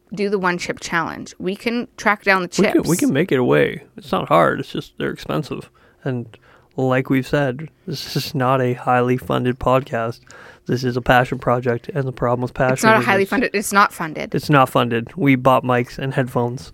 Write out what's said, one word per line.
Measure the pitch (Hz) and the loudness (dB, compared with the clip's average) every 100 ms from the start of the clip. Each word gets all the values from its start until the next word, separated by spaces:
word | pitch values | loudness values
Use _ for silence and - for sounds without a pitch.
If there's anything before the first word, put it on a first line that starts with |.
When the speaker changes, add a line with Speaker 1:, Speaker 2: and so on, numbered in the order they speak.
| _ | _
Speaker 1:
do | 180 202 | -4 -2
the | 202 | 0
one | 180 175 | 0 -2
chip | - - | -4 -8
challenge, | - 170 156 - - - | -4 -4 -4 -8 -14 -8
we | 180 208 | -6 -4
can | 233 240 - - | -4 -4 -8 -4
track | 220 208 | -2 0
down | 202 190 | 2 0
the | 175 - | 0 0
Speaker 2:
We | 202 | 2
can, | |
Speaker 1:
chips. | - 123 | 2 2
Speaker 2:
we | 175 | 2
can | 277 | 2
make | 139 190 | 2 2
it | 135 | 2
away. | 127 147 139 - - - | 4 4 2 -2 -14 -20
It's | - | -4
not | 190 - | -4 2
hard. | 160 143 - | 4 4 0
It's | - | -6
just | - - - | -10 -12 -8
they're | 139 | -8
expensive. | - - 151 143 131 - _ _ _ | -8 -6 -6 -6 -10 -14 _ _ _
And | 143 123 117 - _ _ _ - | -8 -6 -8 -18 _ _ _ -4
like | 131 127 - | 0 0 0
we've | 135 127 | -2 0
said, | 147 135 127 160 _ - | 0 0 -4 -12 _ -10
this | 143 - 147 | -10 -4 -6
is | - | -4
not | 139 127 131 | -2 0 2
a | 123 | 0
highly | 127 - 123 123 127 | -2 0 2 2 0
funded | - 131 123 123 | 0 -2 -2 -2
podcast. | 127 131 135 117 113 - _ - - - - | 2 2 0 -4 -4 -8 _ -20 -20 -18 -4
This | 127 127 | -2 -2
is | 123 | -2
a | |
passion | 120 127 127 127 | 4 4 4 -2
project, | - 123 123 117 - | 0 0 0 -4 -4
and | 143 131 | -6 -4
the | |
problem | 127 123 123 | -2 -2 0
with | 123 | -4
passion | - 131 131 | 0 0 2
Speaker 1:
It's | |
not | 220 220 | 4 4
a | |
Speaker 2:
is | 180 | 4
Speaker 1:
highly | 196 | 0
Speaker 2:
it's, | 196 | 0
Speaker 1:
funded. | 202 - 202 | 0 -2 -2
It's | 190 | 0
not | 202 208 | 4 4
funded. | - 160 151 - 147 | 0 -8 -6 -6 -6
Speaker 2:
it's | - | 2
not | 143 131 | 4 6
funded. | 135 123 117 117 - | 4 0 -2 -4 -2
We | 143 131 | 2 4
bought | 131 123 123 | 4 2 2
mics | 123 123 - | 0 -2 -6
and | 135 | -4
headphones | 139 127 127 120 127 - | -2 -2 -2 -2 -6 -14